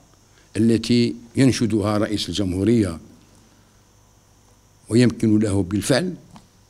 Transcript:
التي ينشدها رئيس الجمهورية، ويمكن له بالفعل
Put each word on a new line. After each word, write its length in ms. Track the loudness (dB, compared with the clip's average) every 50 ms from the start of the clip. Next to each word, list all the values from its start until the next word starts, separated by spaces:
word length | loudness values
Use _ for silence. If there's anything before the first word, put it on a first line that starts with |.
| _ _ _ _ _ _ _ _ _ _ -4
التي 600 | 0 2 2 2 2 0 0 2 2 2 0 -2 -6 -14 -8 0
ينشدها 600 | 2 2 2 2 2 0 -2 0 -2 0 0 0 -2
رئيس 300 | -2 -2 -4 -6 -6 -6
الجمهورية، 720 | -6 -6 -4 -4 -4 -2 0 2 2 2 0 -2 -4 -10 -16 -20 -20 -20 _ _ _ -20 _ _ _ _ _ _ _ _ _ _ _ _ _ _ _ _ _ _ _ _ _ _ _ _ _ _ _ _ _ -2
ويمكن 500 | 2 2 2 2 2 0 0 2 2 2
له 240 | 2 0 0 -2 -2
بالفعل 520 | -2 -4 -4 -2 0 0 0 0 -2 -8 -10 -14 -20 -20 -20 -20 _ _ _ _